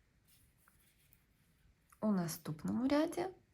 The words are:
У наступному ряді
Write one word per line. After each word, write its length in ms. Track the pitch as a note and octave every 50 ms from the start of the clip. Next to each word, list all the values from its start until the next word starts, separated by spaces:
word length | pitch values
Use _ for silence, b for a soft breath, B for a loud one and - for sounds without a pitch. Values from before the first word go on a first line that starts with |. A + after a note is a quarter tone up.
| _ _ _ _ _ _ _ _ _ _ _ _ _ _ _ _ _ _ _ _ _ _ - _ _ _ _ _ _ _ _ _ _ - _ _ _ _ - _
У 120 | - G#3+ G3+
наступному 760 | F#3 E3+ D#3+ D#3+ - - - D#3 D#3+ - F#3 G3+ A3 B3 C4+
ряді 380 | C#4+ D4 D#4+ F4 E4 F4 F4 F#4+ F#4 - _ _